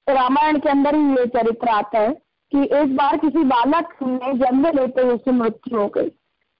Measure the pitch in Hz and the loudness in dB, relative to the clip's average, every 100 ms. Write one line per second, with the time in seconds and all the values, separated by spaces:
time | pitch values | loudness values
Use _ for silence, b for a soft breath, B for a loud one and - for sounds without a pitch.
0 | - 269 254 277 302 302 294 277 277 302 | -2 0 2 0 0 0 0 0 2 2
1 | 294 269 247 247 226 226 240 214 208 226 | 2 0 0 0 -2 -2 -2 -2 -2 0
2 | 214 311 _ _ _ 277 277 277 302 269 | 0 -2 _ _ _ -2 0 2 0 0
3 | 285 302 311 269 277 247 240 320 330 - | 0 0 0 0 2 2 2 0 -2 -8
4 | 254 254 247 269 254 262 320 302 254 254 | -6 -4 -4 -2 0 2 2 2 0 0
5 | 254 240 - 254 226 226 - 233 208 - | 0 0 0 0 0 -4 -6 -4 -2 -2
6 | - - _ _ _ _ | -4 -6 _ _ _ _